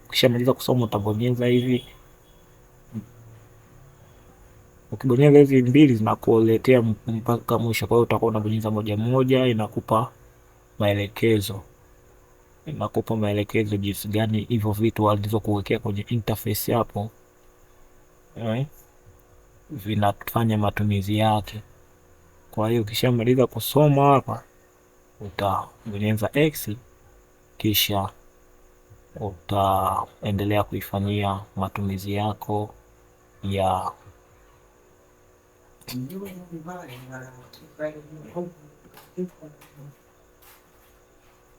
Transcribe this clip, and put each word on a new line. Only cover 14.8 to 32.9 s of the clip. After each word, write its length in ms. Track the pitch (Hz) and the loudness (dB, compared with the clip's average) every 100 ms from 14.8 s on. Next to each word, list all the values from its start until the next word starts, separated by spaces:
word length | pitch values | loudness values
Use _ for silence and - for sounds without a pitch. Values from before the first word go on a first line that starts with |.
| 113 - | 0 2
walizokuwekea 720 | 104 104 104 110 107 101 98 113 | 2 2 0 -2 -2 -2 -2 -4
kwenye 220 | 107 101 104 | -4 -6 -4
interface 640 | 120 107 107 110 104 - | -4 -2 -4 -4 -4 -2
hapo, 360 | 120 110 107 110 - _ _ _ _ _ - - _ _ _ _ - | -2 -2 -6 -8 -12 _ _ _ _ _ -20 -20 _ _ _ _ -10
eh, 300 | 113 113 147 - - _ - - _ _ _ _ - | -4 -4 -6 -10 -20 _ -20 -20 _ _ _ _ -16
vinafanya 880 | 147 101 104 104 - - 117 113 107 | -12 -6 -2 0 -2 -4 -2 0 2
matumizi 600 | 101 - 104 101 95 107 | 0 0 0 0 0 0
yake. 440 | 110 107 104 107 - - _ _ _ - _ _ - | 2 0 -2 -12 -16 -20 _ _ _ -20 _ _ -12
Kwa 200 | - 107 | -4 -2
hiyo 120 | 120 | 0
ukishamaliza 640 | 104 - 131 120 113 131 120 | -2 -2 0 2 2 4 2
kusoma 600 | 117 - 147 151 139 139 | 0 0 4 6 6 6
hapa, 280 | 135 - 110 - _ _ _ _ _ _ - | 6 2 -8 -12 _ _ _ _ _ _ -18
utabonyeza 1120 | 104 - 101 92 - - 113 101 104 107 104 | -14 -4 -2 -2 -4 -12 -10 -4 0 0 -2
X, 380 | 139 156 151 - 107 - _ _ - _ _ _ - | 0 0 0 -10 -12 -14 _ _ -20 _ _ _ -6
kisha 500 | 110 101 - 101 98 - _ _ _ _ _ _ _ - _ - | -2 0 0 -2 -6 -10 _ _ _ _ _ _ _ -20 _ -10
utaendelea 1400 | 104 92 - 101 98 95 95 95 - - 113 98 101 104 | -10 -10 -4 0 2 2 0 -2 -6 -8 -4 -2 0 -2
kuifanyia 800 | 101 104 - 101 101 104 101 98 104 - | -2 -6 -6 -4 -2 -2 -4 -6 -8 -8
matumizi 580 | 95 - 101 98 98 | -8 -6 -6 -6 -6
yako 600 | 101 107 101 - 104 107 - _ | -4 -4 -6 -6 -4 -6 -12 _